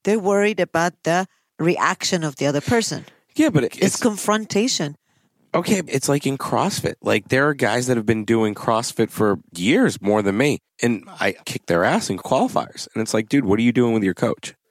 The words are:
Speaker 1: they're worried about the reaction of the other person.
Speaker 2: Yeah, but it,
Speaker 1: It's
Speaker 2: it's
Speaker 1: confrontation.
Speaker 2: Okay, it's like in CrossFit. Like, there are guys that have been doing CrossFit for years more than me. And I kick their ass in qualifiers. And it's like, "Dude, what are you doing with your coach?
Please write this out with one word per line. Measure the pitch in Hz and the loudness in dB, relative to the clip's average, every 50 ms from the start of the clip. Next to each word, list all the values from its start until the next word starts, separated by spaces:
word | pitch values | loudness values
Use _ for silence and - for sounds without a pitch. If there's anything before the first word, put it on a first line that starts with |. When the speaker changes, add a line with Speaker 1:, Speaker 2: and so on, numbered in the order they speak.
| - | -2
Speaker 1:
they're | 196 208 226 | 0 0 0
worried | 180 196 202 202 202 208 214 190 | 2 2 2 2 2 2 0 0
about | 175 - - 165 170 175 - _ - | -2 -2 0 0 0 -2 -2 _ -2
the | 165 170 180 190 - _ _ _ _ _ - | 0 0 0 0 -4 _ _ _ _ _ -2
reaction | 160 170 180 - - 156 185 - - - 196 175 160 | 0 0 0 2 0 -2 -2 -2 -4 -2 -2 -2 -2
of | 151 131 | -4 -4
the | - 139 | -2 -2
other | 143 - 185 | 0 0 -2
person. | - - 247 226 214 - 143 - - - - _ _ _ - | 0 0 0 0 0 -2 -6 -10 -12 -14 -20 _ _ _ -2
Speaker 2:
Yeah, | - 302 302 | 0 2 2
but | 190 151 120 | 2 2 0
it, | - - | 0 -2
Speaker 1:
It's | - - | 0 0
Speaker 2:
it's | 190 - | 0 0
Speaker 1:
confrontation. | - - 233 214 190 - - 208 214 214 - - 202 220 262 - - 170 147 147 - _ _ _ _ _ _ _ _ _ _ - | 0 -2 -2 -2 -2 -2 0 0 0 -2 -2 -2 0 0 0 -2 -2 -4 -6 -8 -12 _ _ _ _ _ _ _ _ _ _ -4
Speaker 2:
Okay, | 165 175 - 214 190 165 - | -4 -2 0 -2 -2 -2 -2
it's | - 135 - - | -4 -4 0 0
like | 143 143 - | 0 0 0
in | 139 135 135 | -2 -4 -4
CrossFit. | - - 127 113 139 196 214 - - 85 - - - | -4 -2 -2 0 0 0 -2 -4 -4 -6 -6 -4 -2
Like, | 107 107 107 98 - | 0 0 0 0 0
there | 127 131 139 151 | 0 2 2 2
are | 147 | 0
guys | 135 123 104 107 123 123 127 | 0 0 0 0 0 0 0
that | 127 | 0
have | 117 107 | 0 0
been | 110 113 110 107 | 0 0 0 0
doing | 104 113 113 110 107 104 | 0 2 2 2 2 0
CrossFit | - - - 113 110 117 - - - 113 107 | -2 -2 0 0 0 0 -2 -2 -2 -2 -2
for | - - 107 104 98 - - _ - | 0 0 2 2 2 0 -4 _ -10
years | 85 87 107 156 240 254 160 92 - | -4 0 2 4 4 4 2 0 0
more | 95 101 104 107 101 | 0 2 2 2 2
than | 98 98 | 2 2
me. | 107 139 147 127 - _ _ _ - | 2 2 0 0 -2 _ _ _ -2
And | - 120 117 92 82 - 90 - | -2 0 0 -2 -6 -10 -8 -4
I | 95 101 95 - - | -2 -2 -2 -4 -8
kick | - - - _ | -10 -10 -8 _
their | - 85 85 90 | 0 2 2 2
ass | 120 160 - - - | 2 2 0 -2 -2
in | 98 90 | -6 -6
qualifiers. | - - 127 139 233 247 202 82 65 - - - - - - | -4 0 0 2 2 2 0 -2 -4 -4 -8 -14 -14 -10 -6
And | 113 110 | -6 -4
it's | - - | -2 -2
like, | 107 110 - | -2 -2 0
"Dude, | - 139 127 | 0 0 2
what | 95 98 110 | 2 2 2
are | 117 | 4
you | 120 113 | 2 4
doing | 127 123 117 113 | 4 2 2 2
with | 113 101 | 2 0
your | 95 87 | 0 -2
coach? | - - 113 - - - - - _ _ _ | 0 -2 -2 -2 -4 -8 -16 -16 _ _ _